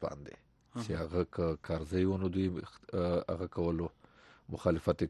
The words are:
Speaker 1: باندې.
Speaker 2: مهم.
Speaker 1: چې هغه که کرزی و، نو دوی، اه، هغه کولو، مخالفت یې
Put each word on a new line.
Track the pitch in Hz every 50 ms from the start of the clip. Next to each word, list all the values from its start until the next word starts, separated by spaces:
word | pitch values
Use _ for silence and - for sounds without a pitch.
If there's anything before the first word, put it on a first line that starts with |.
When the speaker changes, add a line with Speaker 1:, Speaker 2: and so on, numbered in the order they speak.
| -
Speaker 1:
باندې. | - - 71 71 - -
Speaker 2:
مهم. | - _ _ _ _ _ _ - 120 117
Speaker 1:
چې | 107
هغه | 80 82 82 78 87 90 87 - -
که | - 87 82 78 - -
کرزی | - 85 78 80 78 90 92 92
و، | 95 95
نو | 92 95 92
دوی، | 87 95 95 92
اه، | 90 80 - - - - - - - 95 87 87 87 87 - - 90
هغه | 82 92 85 -
کولو، | 95 85 85 85 82 85 80 - _ - - _ - - - - - _ -
مخالفت | - - - 90 82 80 - - 85 -
یې | 85